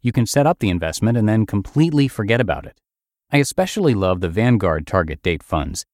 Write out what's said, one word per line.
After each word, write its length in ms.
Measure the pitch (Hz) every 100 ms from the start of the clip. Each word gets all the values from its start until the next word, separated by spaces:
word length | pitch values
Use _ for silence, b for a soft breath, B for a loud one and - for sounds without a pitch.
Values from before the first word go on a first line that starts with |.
You 80 | 123
can 160 | 120 117
set 180 | 139 147
up 140 | 175
the 100 | 107
investment 480 | 87 82 - 107 117
and 100 | 107
then 200 | 110 107
completely 600 | 101 - 143 170 147 135
forget 320 | - 104 117
about 280 | 107 69 -
it. 120 | _ _ _ _ _ _
I 60 | 143
especially 580 | 139 - 185 220 170 107
love 260 | 95 92
the 80 | 87
Vanguard 560 | 87 120 117 92 80 80
target 380 | 95 78 73
date 180 | 90 82
funds. 420 | - 80 69 - -